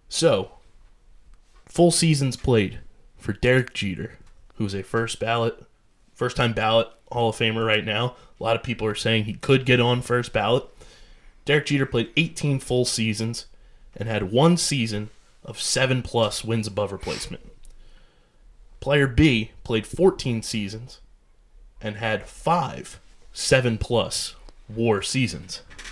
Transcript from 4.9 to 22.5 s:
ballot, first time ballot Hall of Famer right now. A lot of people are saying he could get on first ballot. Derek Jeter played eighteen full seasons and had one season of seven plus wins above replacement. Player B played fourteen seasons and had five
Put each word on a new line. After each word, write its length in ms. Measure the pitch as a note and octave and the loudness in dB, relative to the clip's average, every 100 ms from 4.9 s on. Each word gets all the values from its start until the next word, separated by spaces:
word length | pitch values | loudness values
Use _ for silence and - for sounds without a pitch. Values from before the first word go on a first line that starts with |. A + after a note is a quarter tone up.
| A2+ A2+ - | -2 -2 -4
ballot, 420 | A2 A#2 A#2 - - _ _ _ _ | -2 0 0 -4 -12 _ _ _ _
first 240 | - B2 - | -6 -4 0
time 160 | A#2+ | 0
ballot 340 | A2 A2 A#2 A2+ - - | 0 2 2 2 -6 -8
Hall 180 | A#2+ A2+ | -2 0
of 60 | |
Famer 300 | - A2+ A2+ A2+ | 0 0 0 0
right 160 | G#2+ | 0
now. 320 | G2+ G#2 B2 - - - | 0 -2 -2 -6 -18 -6
A 40 | |
lot 120 | A2+ | -2
of 80 | A2+ | -2
people 240 | B2 A2+ A2 | -4 -4 -4
are 80 | |
saying 300 | G#2 A2+ A2+ | -2 0 0
he 80 | G#2+ | 0
could 320 | - - C3+ | -2 2 4
get 160 | B2+ B2 | 4 4
on 200 | A#2+ B2 | 4 2
first 300 | - B2 A#2+ | 0 -2 0
ballot. 320 | A2 G#2 C3 - - - - - - - - | 0 2 2 -2 -14 -20 -20 -20 -20 -20 -8
Derek 220 | - D3 | 0 0
Jeter 200 | D3 C#3+ | 2 0
played 260 | C3+ B2 A#2 | 0 0 0
eighteen 440 | D3+ E3 - D3 C3+ | 0 -2 -2 -2 -2
full 260 | - B2+ | 0 0
seasons 600 | A#2+ - A2 G#2+ A2+ A#2+ - - - - - - | 0 0 -2 -2 -4 -6 -12 -20 -20 -20 -16 -10
and 100 | A2+ | -6
had 240 | G#2+ F#2 | -4 0
one 240 | A#2+ E3 | 4 6
season 540 | F3 - C#3+ A2+ G#2 G#2 - - - | 4 0 -2 -2 -4 -8 -14 -20 -20
of 160 | - - | -16 -8
seven 420 | - B2+ C3 B2+ | -4 0 2 0
plus 400 | - A#2 G#2 - | 0 0 0 -2
wins 220 | A2 A2+ G#2+ | -4 -2 -2
above 260 | G2 G2 | -4 -4
replacement. 500 | F#2+ - F2+ - - - - - - - - - _ _ _ - - - - | -6 -8 -8 -10 -14 -16 -20 -20 -20 -20 -20 -20 _ _ _ -20 -20 -20 -8
Player 280 | C#3 C#3+ C#3 | 2 4 4
B 440 | A#2+ D#3 A2+ G#2+ - | 6 6 6 0 -8
played 200 | - A2 | -2 -2
fourteen 560 | G#2 A2+ F#3 - C3 A2+ | -2 2 2 4 -2 -4
seasons 580 | - A2 G2 A2 B2+ - - - _ _ _ - - - | -4 -6 -6 -10 -14 -20 -20 -20 _ _ _ -20 -20 -12
and 140 | A2 | -10
had 300 | G#2 A2+ G2+ | -6 -4 -4
five 760 | - - D#3+ | -6 -6 0